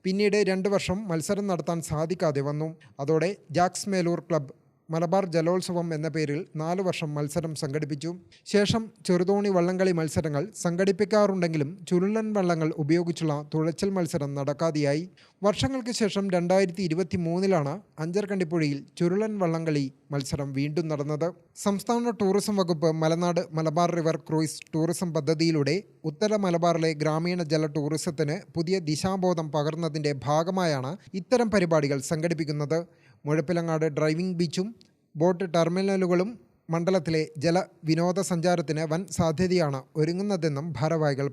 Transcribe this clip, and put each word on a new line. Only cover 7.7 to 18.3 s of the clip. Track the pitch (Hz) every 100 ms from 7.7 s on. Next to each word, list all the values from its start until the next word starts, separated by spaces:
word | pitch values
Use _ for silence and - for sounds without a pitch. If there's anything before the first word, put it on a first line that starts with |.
| 147 151 151 156 185 - - -
ശേഷം | 202 202 226 220 - -
ചെറുതോണി | 180 180 202 202
വള്ളംകളി | 185 175 185 190
മത്സരങ്ങൾ | 175 160 180 160 143 202 -
സംഘടിപ്പിക്കാറുണ്ടെങ്കിലും | 175 170 196 190 208 214 208 190 175 160 139 196 165
ചുരുളൻ | 175 190 220 220
വള്ളങ്ങൾ | 208 180 165 156 165
ഉപയോഗിച്ചുള്ള | 147 170 175 170 160 147 147
തുഴച്ചിൽ | 156 160 160 202
മത്സരം | 190 170 165 143
നടക്കാതെയായി. | 143 139 143 165 151 143 147 185 - - -
വർഷങ്ങൾക്ക് | 196 208 262 269 226
ശേഷം | 214 214 196 196
രണ്ടായിരത്തി | 180 175 190 190 170
ഇരുപത്തിമൂന്നിലാണ് | 180 160 185 190 165 170 196 180 139 180 - -
അഞ്ചരക്കണ്ടി | 160 185 202